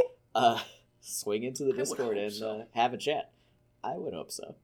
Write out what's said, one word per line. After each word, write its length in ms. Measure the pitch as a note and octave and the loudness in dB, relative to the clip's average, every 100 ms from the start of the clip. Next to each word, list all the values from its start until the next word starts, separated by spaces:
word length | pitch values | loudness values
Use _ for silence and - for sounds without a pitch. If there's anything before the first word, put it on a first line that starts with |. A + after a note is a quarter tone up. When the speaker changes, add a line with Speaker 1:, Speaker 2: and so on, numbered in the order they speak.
| B4 | 4
Speaker 1:
<gasps> 260 | - _ | -2 _
uh, 280 | A#2 A#2+ A2+ - - _ _ | 6 6 6 -4 -16 _ _
swing 440 | - - G#2 G#2+ | -10 -6 -2 -2
into 180 | B2+ B2+ | -2 0
the 60 | C3+ | 0
Speaker 2:
I 20 | |
would 40 | A#2+ | 0
Speaker 1:
Discord 380 | B2+ A#2+ A#2 G2+ | -2 -2 -2 0
Speaker 2:
hope 80 | |
Speaker 1:
and, 80 | G#2 | -2
Speaker 2:
so. 180 | G#2 A2 | -4 -6
Speaker 1:
uh, 140 | G#2+ A#2 | -6 -6
have 200 | A#2 A#2+ | 0 0
a 40 | B2 | 0
chat. 320 | C#3+ C#3 - _ _ _ _ _ | -2 -2 -4 _ _ _ _ _
I 100 | A#2 - | -6 -6
would 180 | C3 | -6
hope 180 | E2+ - | -8 -10
so. 240 | - - - | -12 -14 -18